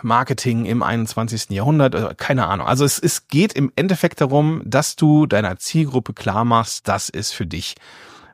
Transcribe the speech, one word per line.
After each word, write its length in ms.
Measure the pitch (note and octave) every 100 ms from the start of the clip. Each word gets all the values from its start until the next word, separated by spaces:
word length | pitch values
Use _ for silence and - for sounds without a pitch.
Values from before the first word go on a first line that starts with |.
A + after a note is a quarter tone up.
Marketing 640 | A#2 A#2+ C3 B2 B2+ A#2 G2+
im 180 | A#2
einundzwanzigsten 680 | D2+ A#2 A2+ A2+ A2+ A2+ -
Jahrhundert, 420 | G2 C3 D#3 C3 -
äh, 200 | A2 -
keine 320 | - C3 F2
Ahnung. 180 | F#2+ C2+
Also 200 | C3 C#3+
es, 120 | -
es 300 | D#3 - -
geht 240 | D3 G#3+
im 200 | C3+ C3+ -
Endeffekt 460 | F#3+ E3+ E3+ -
darum, 400 | C#3 C#3+ D3+ D#3+
dass 320 | G#2+ C3+ - -
du 300 | D3+ D3+ D3+
deiner 320 | G#2 G2+ F#2+
Zielgruppe 560 | - D#3+ C#3 C3 A2+
klar 320 | - G#2+ G2+ A#2+
machst, 420 | A2+ A2 - -
das 220 | G2 -
ist 240 | - -
für 120 | - F2
dich. 300 | E2 - - - - - - -